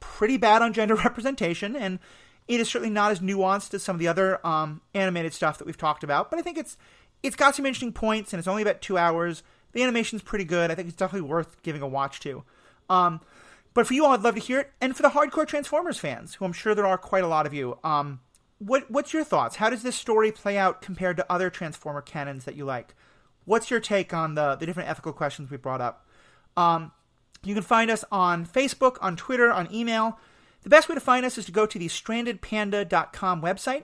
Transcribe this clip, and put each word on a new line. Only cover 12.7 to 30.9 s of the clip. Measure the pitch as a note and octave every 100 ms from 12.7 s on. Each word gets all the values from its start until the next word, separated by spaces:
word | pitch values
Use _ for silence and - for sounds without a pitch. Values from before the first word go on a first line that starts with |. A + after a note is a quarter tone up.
| _ -
Um, | F#3 F3 E3 _ - - - _
but | - A3+
for |
you | C4
all, | D4+
I'd | B3
love | A3+
to | A#3
hear | - C4
it. | C#4 -
And | B3+ C4
for |
the | D4
hardcore | C#4+ D4 D#4+ D4+
Transformers | D4 C#4+ D4+ F4 -
fans, | D3+ A#2+ -
who | -
I'm | F#3
sure | E3+ A3
there | G#3 G3
are | F#3
quite | - F#3+
a | F3+
lot | D#3+ D3+
of |
you, | C#3+ B2+ -
um, | D#3+ D3 C#3+ C3 _ _ _ -
what, | G3+ C4+ C4+
what's | A#3+ -
your | D#4
thoughts? | D4+ E3 A#2 -
How | G#3+
does | A#3+
this | B3 A#3
story | - A3 A3
play | G#3+ G3+ G3+
out | F#3+ -
compared | - F3 F#3 F3
to | -
other | F3+ F#3
Transformer | - E3 D#3 D3+ C#3+
canons | C3+ D3+ C#3 C3+
that | C3 C#3+
you |
like? | C#3 B2+ - - _ _ _ _ -
What's | A3 A3
your | A#3+
take | A3 G3+ F#3
on | E3+ D#3+ D3+
the, | D3 C3
the | D#3+
different | F3+ -
ethical | D#3 E3
questions | C#3+ D3 - C3+
we | C#3
brought | C3 B2+
up? | A#2+ - _ _ _ _ _ -
Um, | E3+ E3 D#3+ _ _ _ _ -
you | F#3+
can | G#3
find | - A3+ A3+
us | A3 -
on | G3 F3+ E3+ E3+
Facebook, | C4 C4+ - C4 B3+
on | F#3+ E3+
Twitter, | - B3+ A#3+
on | G#3 E3
email. | G#3+ A#3 A3+ A3+ A3 _ _ _ _
The | -
best | B3
way | -